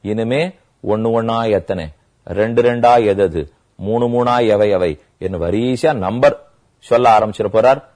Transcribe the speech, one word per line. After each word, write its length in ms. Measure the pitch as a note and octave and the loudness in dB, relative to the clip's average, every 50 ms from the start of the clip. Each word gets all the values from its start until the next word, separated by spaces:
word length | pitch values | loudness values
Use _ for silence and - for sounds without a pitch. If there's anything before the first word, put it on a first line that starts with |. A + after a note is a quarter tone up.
| _ | _
இனிமே 380 | G2+ G#2+ A2 A2+ A2+ B2 C#3+ E3 F#3 F#3 _ _ _ _ _ - | -6 -4 -4 -4 -2 -2 -4 -4 -6 -8 _ _ _ _ _ -6
ஒண்ணு 240 | - G#2 G#2+ A2 A2+ | -4 -4 -2 -2 -2
ஒண்ணா 260 | A2+ A#2 A2+ A2+ A2+ A#2 A#2 A2+ | -2 -2 -2 -2 -4 -2 -2 0
எத்தனை, 360 | G#2 F#2+ F2 - G2 F#2 D#2+ D#2 D#2 _ _ _ _ _ _ | -2 -2 -2 -4 -8 -8 -8 -12 -16 _ _ _ _ _ _
ரெண்டு 340 | - F2 G2 G#2+ A2+ A#2 A#2 | -8 -2 -2 -2 0 0 2
ரெண்டா 300 | A#2+ A#2+ A#2+ A#2+ A#2 A#2+ B2 A#2+ A2+ | 2 2 0 2 4 4 4 4 4
எதது, 360 | G#2 G2 G2 G2+ F2+ D#2 E2 D2 D2+ _ _ _ _ _ - | 2 2 2 0 0 0 -4 -8 -8 _ _ _ _ _ -12
மூணு 280 | F2+ G2 A2 A#2 A#2+ A#2+ | -8 -4 -2 -2 -2 0
மூணா 280 | A#2+ A#2+ A#2+ B2 B2 B2 A#2+ A2 | 0 0 0 0 0 0 2 2
எவை 200 | G#2+ G2+ G#2+ G#2 | 2 2 2 2
எவை 220 | G2 F#2 F2+ E2+ D2 - _ _ _ _ | 2 0 0 -2 -4 -6 _ _ _ _
என்று 200 | - F#2 F#2+ E2+ | -8 -8 -6 -4
வரிசையா 540 | E2 E2+ F#2 G#2+ A#2+ B2+ B2+ A#2 - D#3 D3+ | -4 -2 -2 -2 -2 -2 -2 0 0 -2 -2
நம்பர் 400 | A#2+ F#2 F#2 G#2+ B2 C3+ D3 - - - _ _ _ _ _ _ _ _ | 0 -4 -4 -2 2 2 2 2 0 -14 _ _ _ _ _ _ _ _
சொல்ல 220 | - A#2+ A#2+ B2 B2 | -2 0 2 4 4
ஆரம்பிச்சிட 380 | A2 G#2+ A2 A2 G#2 - G#2+ G2+ | 4 4 2 0 -4 -6 -6 -2
போறார். 320 | G2+ A2 A2 B2 C3+ C#3+ - _ _ | 0 2 2 2 2 2 -4 _ _